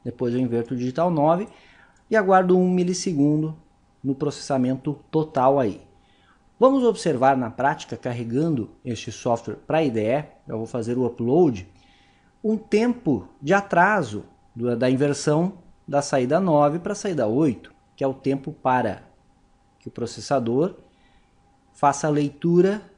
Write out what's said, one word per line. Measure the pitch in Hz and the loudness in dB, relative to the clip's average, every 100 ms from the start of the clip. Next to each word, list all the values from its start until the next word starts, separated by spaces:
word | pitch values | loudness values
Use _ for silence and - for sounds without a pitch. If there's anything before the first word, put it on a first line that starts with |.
depois | 123 - 123 | -12 -4 -2
eu | 123 | 0
inverto | 127 117 117 | 0 -2 -4
o | 127 | -4
digital | 127 131 175 | -4 -2 0
nove | 160 147 175 220 - - _ _ _ _ | 2 2 2 -4 -14 -20 _ _ _ _
e | |
aguardo | 220 190 190 180 185 | 0 4 4 6 4
um | 180 | 4
milissegundo | 180 175 180 202 151 143 151 156 156 _ _ _ _ | 2 0 -2 -2 2 2 2 -2 -8 _ _ _ _
no | 135 | -6
processamento | 135 143 - - 135 127 131 151 151 _ | -2 -4 -6 -4 0 0 -2 -4 -8 _
total | 156 156 139 127 139 | -2 -2 2 4 4
aí. | 113 - - _ _ _ _ _ _ _ | 0 -4 -18 _ _ _ _ _ _ _
Vamos | 262 269 | 4 4
observar | 240 220 175 127 131 | 2 0 -2 2 2
na | 135 117 | 2 -2
prática, | - 135 151 - 113 | -2 -2 -2 -10 -10
carregando | 127 120 113 120 170 139 98 - | -8 -6 -4 -2 0 -2 -4 -10
este | 123 110 - | -10 -10 -10
software | - 123 117 - 104 - | -6 -2 -2 -4 -12 -2
pra | 156 | 0
I | 151 | 0
D | 110 | 0
E, | 107 139 151 - - | 0 -2 -4 -20 -10
eu | 110 | -10
vou | |
fazer | 113 123 113 123 | -6 -6 -4 -2
o | |
upload, | 120 117 117 151 170 101 92 _ _ _ _ _ _ _ | -2 -2 0 4 4 0 -12 _ _ _ _ _ _ _
um | 214 | -4
tempo | 214 - 208 240 247 170 117 - _ | -4 0 0 2 0 -2 -2 -4 _
de | 143 | 0
atraso | 196 196 170 185 208 123 101 - _ _ | 0 2 2 4 2 -2 -8 -14 _ _
do, | 117 120 120 | -6 -4 0
da | 127 | 0
inversão | 131 143 139 - 151 180 - - _ | 2 0 0 0 0 0 -6 -20 _
da | - 143 | -4 -2
saída | 143 139 123 160 | 0 -2 0 0
nove | 190 147 147 165 | 2 4 2 0
pra | 175 | -6
saída | 202 208 165 107 | -6 -4 -2 0
oito, | 123 156 107 - _ _ | 2 0 -2 -12 _ _
que | - | -6
é | 135 | -6
o | |
tempo | 135 135 135 131 | -2 -4 -4 -6
para | - 127 127 117 95 - _ _ _ _ _ _ _ | -6 0 0 0 -6 -16 _ _ _ _ _ _ _
que | 117 | -18
o | |
processador | - 117 - - 139 113 123 180 - _ _ _ _ _ _ _ _ _ | -10 -10 -10 -4 -2 0 0 -2 -6 _ _ _ _ _ _ _ _ _
faça | _ 143 139 156 | _ 0 0 -2
a | |
leitura | 147 143 - 170 175 190 208 - | 0 -2 -2 2 4 4 0 -10